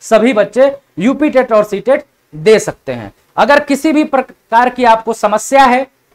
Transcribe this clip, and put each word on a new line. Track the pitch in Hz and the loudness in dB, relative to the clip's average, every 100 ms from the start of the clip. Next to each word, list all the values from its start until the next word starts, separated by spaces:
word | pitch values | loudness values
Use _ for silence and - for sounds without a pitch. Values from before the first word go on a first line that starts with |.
सभी | - 220 226 | -2 0 2
बच्चे | 269 - 233 277 277 _ - | 0 -2 0 0 0 _ -6
यूपी | 202 277 294 | -4 -2 0
टेट | 254 247 | 0 0
और | 220 | 0
सी | 208 196 | 0 -4
टेट | 196 285 - _ _ | -2 -2 -4 _ _
दे | 151 165 214 | -4 2 2
सकते | - - - | 0 -10 -12
हैं। | 123 101 - _ - | -12 -14 -20 _ -2
अगर | 220 285 | 0 0
किसी | - 277 311 | 0 -2 0
भी | 294 302 | 0 0
प्रकार | 269 262 _ _ 226 247 | -2 -4 _ _ 0 0
की | 247 240 | 0 2
आपको | 226 226 226 | 2 -2 -4
समस्या | 208 208 - 277 269 | -2 -2 0 2 4
है, | 247 262 _ _ | 2 -4 _ _